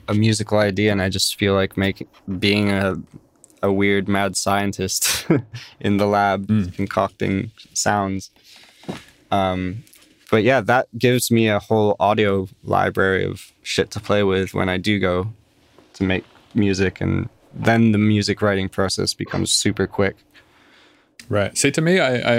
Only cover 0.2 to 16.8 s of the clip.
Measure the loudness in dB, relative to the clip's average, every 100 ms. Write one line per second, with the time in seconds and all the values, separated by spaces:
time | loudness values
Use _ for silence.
0.2 | 2 0 0 0 2 2 0 2 -2 -2
1.2 | -4 0 0 2 0 0 -2 -2 -14 -16
2.2 | -10 -2 0 2 0 0 -2 -4 -10 -20
3.2 | _ _ _ -4 -2 2 2 0 0 -2
4.2 | -2 -2 -2 0 -2 -4 -6 -4 -4 -6
5.2 | 0 -2 -2 -16 -18 -6 -2 2 2 2
6.2 | 2 0 0 -2 -2 -6 -4 -2 -2 -4
7.2 | -2 -2 -4 -14 -12 -4 0 0 -2 -6
8.2 | -10 _ _ -20 -20 _ -14 -14 -16 _
9.2 | -4 0 0 -2 -4 -8 -14 -20 _ _
10.2 | 0 2 4 2 2 0 0 0 2 2
11.2 | 2 2 2 0 0 2 2 2 2 2
12.2 | 2 0 -4 -10 -2 0 2 2 0 2
13.2 | -2 -6 -14 _ -6 -2 -2 -4 -2 0
14.2 | 2 0 -2 -2 -2 -2 0 0 0 -2
15.2 | -4 -10 _ _ _ _ _ -4 -2 -2
16.2 | -4 -20 _ -2 0 0